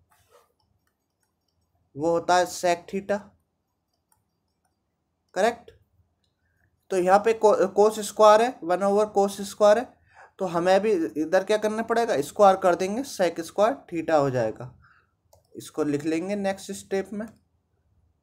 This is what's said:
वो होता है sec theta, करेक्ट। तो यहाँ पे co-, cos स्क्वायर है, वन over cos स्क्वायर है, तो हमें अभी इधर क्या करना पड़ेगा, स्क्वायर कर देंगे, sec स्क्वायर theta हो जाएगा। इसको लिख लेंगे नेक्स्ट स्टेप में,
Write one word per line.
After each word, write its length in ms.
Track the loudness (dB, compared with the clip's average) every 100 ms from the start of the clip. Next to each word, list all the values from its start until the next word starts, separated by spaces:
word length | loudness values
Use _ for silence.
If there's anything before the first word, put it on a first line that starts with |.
| _ _ _ _ _ _ _ _ _ _ _ _ _ _ _ _ _ _ _ -6
वो 140 | -2
होता 260 | -2 2 2
है 100 | 0
sec 480 | -2 -2 -2 -4
theta, 260 | -8 -6 -8 -8 _ _ _ _ _ _ _ _ _ _ _ _ _ _ _ _ _ _ _ _
करेक्ट। 360 | -2 -2 -2 -12 -20 _ _ _ _ _ _ _ _ _ _ -6
तो 60 | -2
यहाँ 220 | 4 4
पे 220 | 2 2
co-, 240 | 4 4 2 2
cos 220 | 2 0
स्क्वायर 420 | -6 4 6 6
है, 180 | 4 -4
वन 140 | -4 -2
over 280 | 0 0 0 0
cos 220 | -2 -4
स्क्वायर 380 | -12 2 4 4
है, 180 | 0 _ _ _ -20 -10
तो 80 | -6
हमें 280 | -2 2
अभी 180 | 2 2
इधर 520 | 0 -2 -6 -2 0
क्या 120 | 0 -2
करना 260 | -2 -4
पड़ेगा, 380 | -4 -2 -2 -2
स्क्वायर 360 | -2 4 4 6
कर 180 | 2
देंगे, 280 | 0 -2 -6
sec 380 | -8 -4 -4 -4
स्क्वायर 340 | -8 -2 -2
theta 460 | -2 -8 -8 0 0
हो 100 | 2
जाएगा। 480 | 0 -4 -6 -14 -20 _ _ _ _ _ _ _ -20
इसको 280 | -12 -6
लिख 200 | -4 -4
लेंगे 320 | -4 -6 -4 -6
नेक्स्ट 360 | -6 -6 -10
स्टेप 380 | -16 -8 -8 -8
में, 160 | -12 -14 -18 _ _ _ _ _ _ _ _